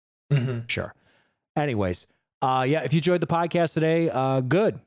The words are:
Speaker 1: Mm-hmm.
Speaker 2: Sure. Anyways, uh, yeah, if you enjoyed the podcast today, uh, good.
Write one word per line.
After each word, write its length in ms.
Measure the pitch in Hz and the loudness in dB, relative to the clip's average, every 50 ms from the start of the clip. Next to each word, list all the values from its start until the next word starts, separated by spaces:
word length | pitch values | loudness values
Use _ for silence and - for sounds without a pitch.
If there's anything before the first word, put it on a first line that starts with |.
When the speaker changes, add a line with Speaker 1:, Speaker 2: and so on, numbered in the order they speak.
| _ _ _ _ _ _ | _ _ _ _ _ _
Speaker 1:
Mm-hmm. 360 | 147 135 123 131 120 117 117 | 0 0 0 -2 -4 -6 -6
Speaker 2:
Sure. 280 | - - - - - - _ _ _ _ _ _ _ _ _ _ _ _ | -6 -6 -6 -6 -8 -12 _ _ _ _ _ _ _ _ _ _ _ _
Anyways, 500 | 156 147 143 120 104 95 90 90 - - _ _ _ _ _ _ _ | -2 -2 0 0 0 0 -2 -2 -6 -10 _ _ _ _ _ _ _
uh, 220 | 135 131 131 131 127 131 | -2 0 0 2 2 0
yeah, 140 | 151 160 | 0 0
if 100 | - 123 | 0 0
you 60 | 147 165 | 0 0
enjoyed 220 | 143 180 180 170 | 2 2 2 2
the 40 | 170 | 0
podcast 460 | - 170 165 175 165 - 175 170 156 | 0 0 -2 0 0 0 0 0 0
today, 380 | - 160 160 160 165 170 165 156 | 0 0 0 2 2 2 0 0
uh, 300 | - 127 131 135 135 135 | 0 0 0 2 2 0
good. 400 | 131 123 151 190 226 180 107 - - | 0 2 2 2 2 0 -2 -4 -12